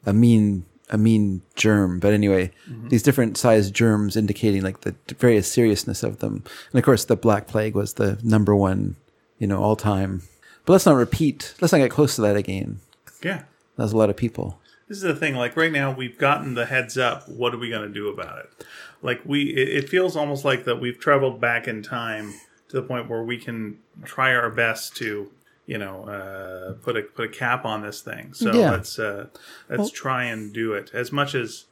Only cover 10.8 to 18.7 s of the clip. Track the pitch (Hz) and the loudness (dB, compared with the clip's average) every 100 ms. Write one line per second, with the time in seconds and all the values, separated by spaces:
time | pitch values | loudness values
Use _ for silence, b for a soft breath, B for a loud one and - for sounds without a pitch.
10.8 | 180 139 117 - 156 - - - 165 170 | 6 4 2 2 0 -2 -12 -2 2 4
11.8 | 127 - 147 - 104 101 98 95 98 104 | 2 4 2 2 2 2 -2 -6 -6 -10
12.8 | _ _ - - 170 180 - _ _ - | _ _ -20 -12 -8 -8 -12 _ _ -4
13.8 | 110 110 107 101 120 - 92 - b b | 0 2 2 2 -4 -4 -8 -10 b b
14.8 | _ 196 190 135 156 131 120 160 165 147 | _ -8 -4 -2 -2 -2 -2 0 0 2
15.8 | 139 131 127 - 139 147 139 120 117 131 | -2 -4 -8 0 0 2 -2 -4 -2 -2
16.8 | 120 131 123 - - 110 120 117 120 113 | -2 -2 -2 -2 -10 -4 -4 -2 -6 -6
17.8 | 104 104 104 101 82 - - _ B | -8 -8 -8 -8 -12 -14 -18 _ B